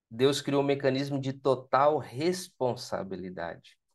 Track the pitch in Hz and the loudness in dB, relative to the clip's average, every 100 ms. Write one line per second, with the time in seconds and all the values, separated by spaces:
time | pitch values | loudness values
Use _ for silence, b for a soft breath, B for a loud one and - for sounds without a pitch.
0 | - 113 135 139 - 143 143 139 135 131 | -10 2 2 2 0 2 2 2 0 0
1 | 139 139 135 135 139 127 - 127 147 151 | -2 -4 -4 -2 0 0 2 4 4 2
2 | - 120 170 185 - - 127 110 - 92 | -2 -4 -2 -2 -6 -2 -2 -2 -6 -8
3 | 95 92 92 90 85 85 - _ _ | -6 -8 -10 -8 -10 -10 -18 _ _